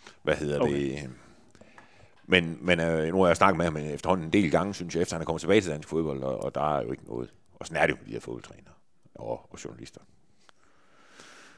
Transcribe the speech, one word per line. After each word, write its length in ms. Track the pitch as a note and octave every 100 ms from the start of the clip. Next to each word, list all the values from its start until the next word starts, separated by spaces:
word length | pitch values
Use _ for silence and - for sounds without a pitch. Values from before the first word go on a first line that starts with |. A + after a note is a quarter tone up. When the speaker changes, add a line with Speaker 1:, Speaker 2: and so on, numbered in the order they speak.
| - -
Speaker 1:
Hvad 140 | - D2+
hedder 240 | D2+ D2
Speaker 2:
Okay. 140 | D2+ C#2+ C#2 C#2
Speaker 1:
det? 80 | C#2 B1 - - _ - - - - - - _ -
Men, 320 | F2+ E2+ E2
men, 200 | F2+ F2
øh, 280 | E2 E2 D#2
nu 80 | F#2
har 60 | F#2
jeg 100 | E2
snakket 200 | G2 E2
med 80 |
ham 120 | E2+ D#2
efterhånden 500 | D2+ D2 F2+ F#2 D#2+
en 60 |
del 180 | F#2+ F2
gange, 240 | D#2+ F#2+
synes 200 | G2 F2
jeg, 80 | E2
efter 120 | F2+ E2
han 40 |
er 40 |
kommet 160 | D#2 D#2+
tilbage 200 | E2 G#2
til 100 | F#2
dansk 180 | D2+ D2+
fodbold, 340 | D#2+ D#2+ C#2
og, 220 | C2 A#1
og 100 | C2+
der 220 | C2 D2+ C#2+
er 40 |
jo 80 | A1+
ikke 140 | C#2
noget. 300 | - A#1+ A#1+ - _
Og 120 | - -
sådan 160 | D#2
er 40 | E2
det 60 |
jo 40 | B1+
med 60 | G1+
de 60 |
her 80 | A1+
fodboldtrænere 540 | A#1 A#1 - G1+ - - _ _ _
og, 320 | - A1 A#1+ -
og 120 | -
journalister. 360 | - A#1+ - - - _ _ _ _ - _ _ _ _ - - - - -